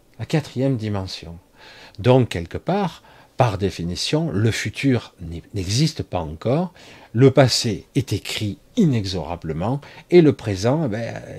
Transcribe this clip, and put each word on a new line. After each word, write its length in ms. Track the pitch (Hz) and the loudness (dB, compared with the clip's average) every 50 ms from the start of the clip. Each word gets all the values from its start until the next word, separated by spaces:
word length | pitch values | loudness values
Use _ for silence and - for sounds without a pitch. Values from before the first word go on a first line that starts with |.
| _ _ _ - | _ _ _ -14
La 80 | 110 | -8
quatrième 500 | - - 151 - - - 123 135 139 131 | -2 -2 -2 -2 -4 -4 -2 0 0 0
dimension. 600 | 110 110 107 101 98 95 90 - - 82 82 85 85 _ _ _ - - - - - - - - - | -2 -2 -4 -4 -4 -6 -8 -10 -14 -14 -16 -16 -18 _ _ _ -20 -20 -20 -20 -20 -20 -18 -8 0
Donc, 300 | 98 123 127 131 117 - | 4 6 6 6 4 2
quelque 300 | - 87 85 - - 85 | -2 -6 -8 -6 -10 -8
part, 440 | - - 180 208 196 165 - - _ - - - - _ _ | -4 -2 -2 -2 -2 -4 -6 -10 _ -20 -20 -20 -20 _ _
par 220 | - 123 117 95 90 | 0 0 0 0 -2
définition, 720 | 101 90 - - 85 85 90 - - - 151 156 165 160 | -2 -4 -4 -4 -6 -6 -6 -6 -4 -2 -2 -2 -2 -2
le 200 | - 98 113 113 | 0 0 0 0
futur 640 | - - - 110 - - - 139 123 107 - - _ - | 0 -2 -6 -6 -6 -2 0 0 0 0 -2 -6 _ -14
n'est-, 220 | 87 82 85 82 - - - | -14 -12 -12 -12 -12 -10 -8
n'existe 480 | 98 87 92 107 127 160 156 - - | -8 -4 -2 0 0 0 0 -2 -6
pas 180 | 92 - - 90 | -8 -6 -6 -6
encore. 520 | 80 73 78 - - 113 135 165 185 175 - - - - - - - - | -6 -6 -8 -6 -2 -2 0 0 -2 -4 -8 -16 -20 -20 -20 -20 -14 -4
Le 180 | - 113 135 135 | 2 6 6 6
passé 560 | 127 147 135 120 - - - 117 98 - - _ - | 8 6 6 6 4 0 -2 -2 -4 -4 -6 _ -4
est 180 | 127 - - | -4 -2 -2
écrit 460 | 107 - - - - - 107 101 95 - _ _ - | -4 -6 -6 -6 -6 -4 -4 -6 -6 -8 _ _ 0
inexorablement, 1040 | 247 190 151 123 113 95 95 98 87 73 78 87 87 - 80 76 80 92 226 254 143 - - - - - - | 2 4 4 4 2 -2 -2 -4 -6 -6 -6 -8 -8 -6 -6 -4 -2 -2 -2 -2 -4 -6 -12 -20 -16 -2 4
et 120 | 170 175 | 6 8
le 100 | 156 143 | 8 6
présent, 540 | - - - 110 98 90 101 120 139 165 160 | 4 2 -2 -6 -4 0 0 0 0 0 -2
eh 20 | 117 | -4
ben, 340 | 98 117 117 113 110 - - - 98 | -4 -6 -8 -8 -10 -12 -14 -14 -14